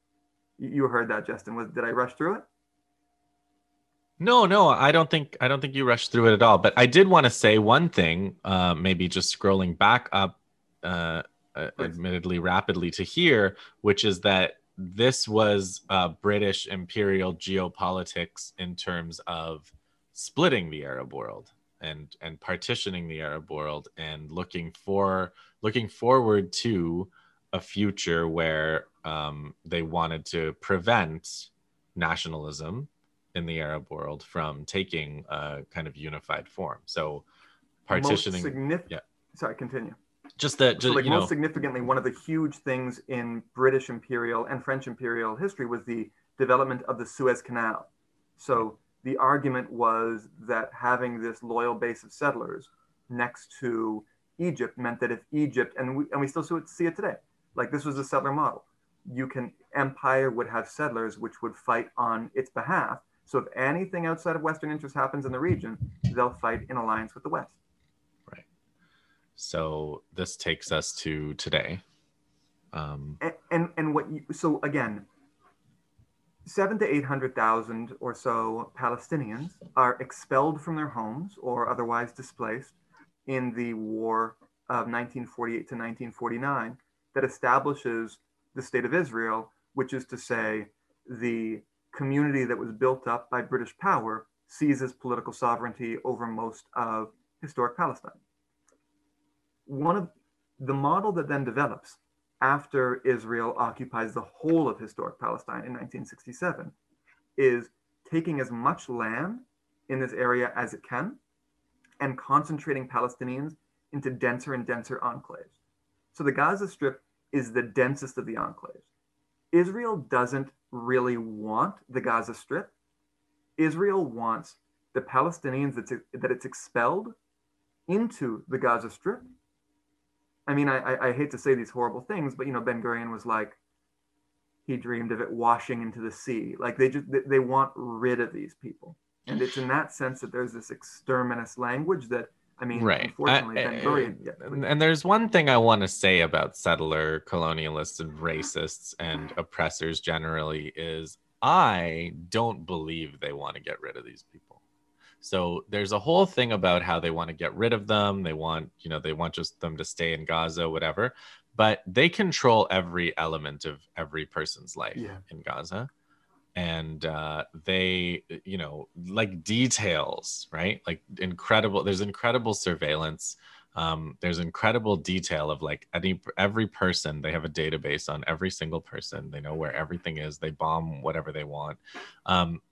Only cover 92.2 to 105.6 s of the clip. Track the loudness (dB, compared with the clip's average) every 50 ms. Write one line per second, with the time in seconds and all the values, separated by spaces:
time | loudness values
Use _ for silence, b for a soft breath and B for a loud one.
92.2 | 2 2 2 0 0 0 -2 -4 -4 -8 -2 2 2 2 2 2 -2 -4 -4 -4
93.2 | -4 -4 -4 -4 -2 -2 -4 -4 -4 -6 -10 -4 0 0 0 0 0 -4 -6 -8
94.2 | -10 _ _ _ _ _ -4 0 2 2 2 2 0 -6 -6 _ -6 -4 -4 -4
95.2 | -4 -8 -4 -2 0 0 0 0 -4 -8 -8 -8 -8 -6 -6 -6 -4 -4 -4 -4
96.2 | -6 -6 -6 -6 -6 -6 -8 -12 -16 _ -6 -4 -4 -2 -2 -4 -6 -8 -12 _
97.2 | _ _ _ _ -16 -8 -2 -2 -2 0 0 -2 -2 -2 -2 -6 -12 -18 -20 _
98.2 | _ _ _ _ _ _ _ _ _ _ _ _ _ _ _ _ _ _ _ _
99.2 | _ _ _ _ _ _ _ _ _ -10 -6 -2 0 2 2 0 -2 -6 _ _
100.2 | _ _ _ _ _ _ _ -8 -4 -2 0 2 2 2 2 2 2 0 0 0
101.2 | -2 -2 -2 -2 -2 -2 0 0 0 0 -2 -8 -16 -20 -20 _ _ _ _ _
102.2 | _ _ _ 0 2 2 2 2 -2 -2 0 2 2 2 0 0 2 2 2 2
103.2 | 0 -4 -2 -2 -2 -2 -2 -2 -2 -2 -4 -6 -10 -8 -6 -4 -4 -4 -6 -8
104.2 | -10 -10 -10 -4 0 4 4 4 4 2 0 -4 -8 -12 -10 -8 -8 -8 -8 -6
105.2 | -6 -4 -4 -6 -8 -10 -10 -10